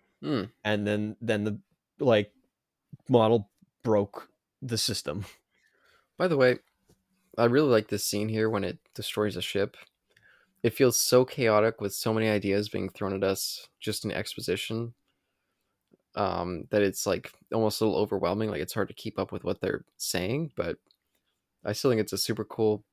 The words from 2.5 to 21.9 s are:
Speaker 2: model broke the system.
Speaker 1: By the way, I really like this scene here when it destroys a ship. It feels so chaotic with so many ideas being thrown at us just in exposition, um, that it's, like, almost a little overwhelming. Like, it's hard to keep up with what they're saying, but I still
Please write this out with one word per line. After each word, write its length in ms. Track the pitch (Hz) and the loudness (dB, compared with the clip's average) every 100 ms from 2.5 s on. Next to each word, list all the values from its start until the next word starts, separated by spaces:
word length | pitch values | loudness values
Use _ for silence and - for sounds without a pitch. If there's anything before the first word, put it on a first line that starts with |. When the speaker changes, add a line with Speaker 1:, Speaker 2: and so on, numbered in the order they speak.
| _ _ _ _ - - | _ _ _ _ -14 2
Speaker 2:
model 420 | 120 110 117 101 _ _ _ | 4 6 4 0 _ _ _
broke 460 | 117 104 101 - - _ _ _ | 0 2 0 -4 -18 _ _ _
the 160 | 131 113 | -6 -4
system. 480 | - 104 - 82 101 - _ _ _ _ _ _ _ - | -2 -4 -6 -8 -10 -16 _ _ _ _ _ _ _ -2
Speaker 1:
By 120 | 180 | 0
the 80 | 143 | 4
way, 220 | 127 123 _ _ _ _ _ _ _ - | 4 4 _ _ _ _ _ _ _ 2
I 80 | 120 | 4
really 220 | 131 151 | 4 6
like 200 | 113 107 | 4 2
this 160 | 104 - | -2 -2
scene 240 | 104 107 | -2 -2
here 200 | 110 110 | 0 0
when 140 | 104 | 0
it 160 | 98 - _ - | -4 -6 _ -12
destroys 400 | - - 104 87 | -6 -2 -2 -2
a 60 | |
ship. 340 | - 98 107 - - _ _ _ _ _ _ _ | -4 -2 -2 -4 -20 _ _ _ _ _ _ _
It 120 | 117 | -2
feels 260 | - 131 - | 4 4 4
so 240 | - 127 | 4 4
chaotic 560 | 127 - 113 107 110 - | 4 2 2 4 4 0
with 140 | 101 | -6
so 200 | - 117 | -4 -2
many 140 | 110 110 | 0 2
ideas 400 | 104 98 98 107 | 2 2 0 0
being 220 | 101 95 | -4 -6
thrown 240 | - 98 | -6 -6
at 100 | 98 | -2
us 460 | 98 95 - - - _ | 0 0 -4 -10 -16 _
just 240 | - 104 | -8 -6
in 80 | 107 | -4
exposition, 840 | - - - - 90 - 113 117 - _ _ _ _ _ _ _ _ _ _ _ - | -6 -8 -8 -4 -4 -4 -6 -8 -12 _ _ _ _ _ _ _ _ _ _ _ -6
um, 500 | 98 87 87 87 - | -4 -2 -4 -6 -2
that 100 | 107 | 0
it's, 260 | 98 - 101 | 0 0 -2
like, 240 | 90 - - - | -4 -4 -18 -6
almost 260 | 113 107 - | 0 0 0
a 60 | 110 | 0
little 120 | 85 | 0
overwhelming. 500 | 104 98 85 101 110 | 0 0 0 0 -2
Like, 100 | 87 | -4
it's 140 | 90 | -6
hard 160 | 113 95 | -6 -6
to 40 | |
keep 240 | - 110 - | -8 -10 -6
up 140 | 98 | -6
with 140 | 98 - | -6 -6
what 160 | 98 | -4
they're 240 | - - - - | -4 -4 -8 -10
saying, 560 | - 92 92 139 160 - | -6 -4 -2 -4 -6 -6
but 200 | - - _ _ _ _ _ _ _ _ | -6 -8 _ _ _ _ _ _ _ _
I 80 | - | -8
still 200 | 107 139 | -2 0